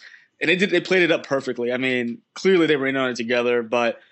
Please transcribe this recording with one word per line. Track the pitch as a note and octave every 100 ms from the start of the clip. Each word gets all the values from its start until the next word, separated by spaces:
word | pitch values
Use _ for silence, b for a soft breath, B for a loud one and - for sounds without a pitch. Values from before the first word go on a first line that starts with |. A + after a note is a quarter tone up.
| B B B _
and | D3
they | F#3
did, | F#3+
they | E3+
played | - F#3
it | E3+
up | D#3+
perfectly. | - C3+ B2+ A#2+ A#2+
I | B2
mean, | C3 B2+ A#2+ A#2 _
clearly | - F#3+ F#3 D#3
they | D3
were | C3+
in | C3+
on | B2+
it | A#2+
together, | A#2 B2 A#2+ A#2+
but | A2+ A#2+ A#2 - b